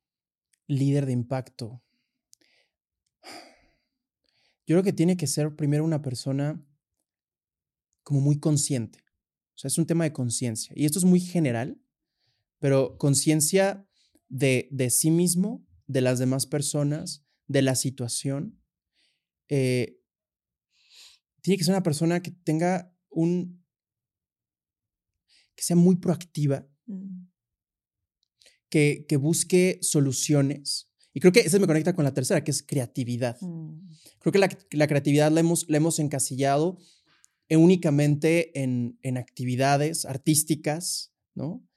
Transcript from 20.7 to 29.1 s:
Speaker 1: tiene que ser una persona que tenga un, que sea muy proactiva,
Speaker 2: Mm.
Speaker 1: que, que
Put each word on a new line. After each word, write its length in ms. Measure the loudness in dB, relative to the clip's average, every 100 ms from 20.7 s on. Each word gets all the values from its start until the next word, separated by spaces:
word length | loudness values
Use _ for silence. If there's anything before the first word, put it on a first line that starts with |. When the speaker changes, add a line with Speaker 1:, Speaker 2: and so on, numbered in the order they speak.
| _ _ -20 -20 _ _ _
Speaker 1:
tiene 160 | -2 0
que 60 |
ser 100 | 2
una 100 | 0
persona 380 | 0 0 0 -2
que 80 | -6
tenga 640 | -10 -4 -2 0 -2 -6 _ _
un, 540 | -2 0 0 -4 -14 _ _ _ _ _ _ _ _ _ _ _ _ _ _ _ _ _ _ _ -10
que 80 |
sea 120 | 0 4
muy 200 | 4 4
proactiva, 720 | 0 -4 -4 -2 -2 -2 -6 _ -14
Speaker 2:
Mm. 400 | -12 -12 -16 -18 _ _ _ _ _ _ _ _ _ _ _ _ _ -2
Speaker 1:
que, 360 | 2 2 0
que 80 | -2